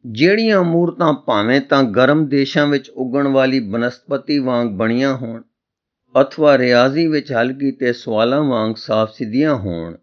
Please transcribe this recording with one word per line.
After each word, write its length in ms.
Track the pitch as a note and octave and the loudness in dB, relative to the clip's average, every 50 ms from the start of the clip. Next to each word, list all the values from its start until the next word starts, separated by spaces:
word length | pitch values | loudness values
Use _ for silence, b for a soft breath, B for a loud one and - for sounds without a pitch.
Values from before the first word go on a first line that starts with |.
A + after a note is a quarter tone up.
| - | -12
ਜਿਹੜੀਆਂ 580 | B2 A2 A2 D3 F#3 G3+ A3+ A3+ A3 G#3+ F#3+ F3+ | -12 -2 0 2 2 2 2 2 2 2 2 2
ਮੂਰਤਾਂ 500 | E3+ E3 E3+ F3 E3+ F3+ - F3 D#3 D3 | 2 2 0 0 0 -2 0 0 0 0
ਭਾਵੇਂ 480 | - _ - A#2+ G#2 G#2 A2+ B2+ C#3 | -2 _ -2 0 0 2 2 2 0
ਤਾਂ 220 | C3+ - D3+ C#3 C3+ | 2 2 2 2 2
ਗਰਮ 420 | A2+ F#2+ A#2+ B2+ C3 D3 D#3 D#3 | 2 2 2 2 4 4 2 0
ਦੇਸ਼ਾਂ 400 | C#3 C#3 C#3 C#3 C3+ - D3+ D3 | 0 0 -2 -2 0 0 0 0
ਵਿੱਚ 220 | D3 C#3+ C#3 C3+ - | 0 0 -2 -4 -8
ਉੱਗਣ 380 | - - C3 B2+ A#2+ C#3+ C#3+ | -10 -8 -8 -4 -2 -2 0
ਵਾਲੀ 320 | C#3 C3+ C3+ C3 C3 C3 C3+ | 2 2 2 2 2 0 -2
ਬਨਸਪਤੀ 800 | A2+ G2 G2+ A#2 A#2+ B2 - _ _ - C#3 C3 - - D3 C#3+ | -4 -4 -4 -4 -4 -4 -6 _ _ -6 -6 -6 -4 -2 -2 -2
ਵਾਂਗ 300 | C3 B2+ B2 A#2+ A#2+ A#2 | -2 0 -2 0 -2 -2
ਬਣੀਆਂ 460 | G2+ F#2 A2 A2 A#2 B2 C3+ C#3 C3+ | -2 -2 -2 0 0 0 0 -2 -2
ਹੋਣ 260 | A#2 C3 A#2 A2+ A2+ - _ _ _ _ _ _ _ _ _ _ _ _ _ _ | -4 -8 -10 -12 -14 -18 _ _ _ _ _ _ _ _ _ _ _ _ _ _
ਅਥਵਾ 420 | C3 C#3 - - - D3+ D3 C#3 | 2 2 2 0 0 2 4 4
ਰਿਆਜ਼ੀ 500 | B2 B2+ B2 B2 A#2+ B2 C3+ C3+ D#3+ E3+ | 4 4 4 4 4 4 2 2 0 0
ਵਿੱਚ 240 | D#3+ D#3 D3 - - C3 | 0 0 -2 -4 -2 -2
ਹੱਲ 180 | A2+ A#2+ B2+ C3 | -2 0 -2 -2
ਕੀਤੇ 400 | C#3 C#3 C3+ B2 - C3 B2 A#2+ | -2 -4 -4 -4 0 -2 -2 -2
ਸਵਾਲਾਂ 480 | - - C3 A2+ G#2+ A2+ A#2+ C3 D3 D3+ | -2 -6 -4 0 0 0 2 2 0 0
ਵਾਂਗ 320 | C#3 B2+ A2+ A2 A2 A2 | 0 0 0 0 -2 -4
ਸਾਫ਼ 380 | - - - A2 A2 A2 G#2+ - | -6 -4 -2 0 0 0 -2 -4
ਸਿੱਧੀਆਂ 420 | - A#2+ A2 G#2+ C3 D3+ D#3 C#3+ | -10 -8 -4 0 0 2 2 0
ਹੋਣ 400 | A#2+ G2 G2 E2+ E2 E2 E2+ E2 - | -2 -2 -6 -6 -6 -8 -10 -14 -16